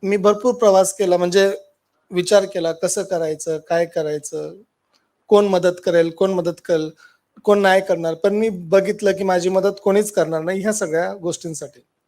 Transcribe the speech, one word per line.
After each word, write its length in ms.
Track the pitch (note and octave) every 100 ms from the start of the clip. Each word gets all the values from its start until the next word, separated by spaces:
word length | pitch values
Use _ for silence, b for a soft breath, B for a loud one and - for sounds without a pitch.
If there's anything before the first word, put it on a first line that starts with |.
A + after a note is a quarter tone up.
मी 140 | G3 G3+
भरपूर 380 | G3+ G#3 B3
प्रवास 400 | - G#3+ F#3+ F#3
केला, 220 | - F#3+ F3+
म्हणजे 400 | F3 G3 G3 G3 - _ _ _ -
विचार 340 | F3+ F3+ G#3
केला 280 | F#3+ F#3 E3
कसं 300 | E3 F3+ G#3
करायचं, 560 | F#3 E3+ D#3+ D3+ E3+ D#3
काय 280 | - E3+ E3
करायचं, 680 | E3 D3+ D3+ - D#3 D3+ F#3+ A3+ _ _ _ _ _ -
कोण 160 | G#3
मदत 360 | G3+ F#3 F3+ F3+
करेल, 260 | F#3+ E3+ E3
कोण 200 | E3 F#3+
मदत 300 | F3+ E3+ E3
करेल, 260 | - E3 D#3 - b b _ _
कोण 140 | - G3+
नाही 220 | G3 F#3+
करणार. 340 | F#3+ E3+ E3
पण 200 | E3 G3+
मी 140 | G#3 A3+
बघितलं 640 | F3+ E3 G3 F#3+ G#3 G3
की 120 | F#3+
माझी 240 | G3 F3+ F3+
मदत 320 | F#3+ G3 G3
कोणीच 300 | G3+ G3+ G#3
करणार 300 | F#3 D#3+ D#3+
नाही 180 | E3 F#3+
ह्या 120 | G#3
सगळ्या 420 | G#3+ F3+ D#3+ F#3
गोष्टींसाठी. 640 | G3 E3+ D3+ E3+ D3+ C#3 B2 _ _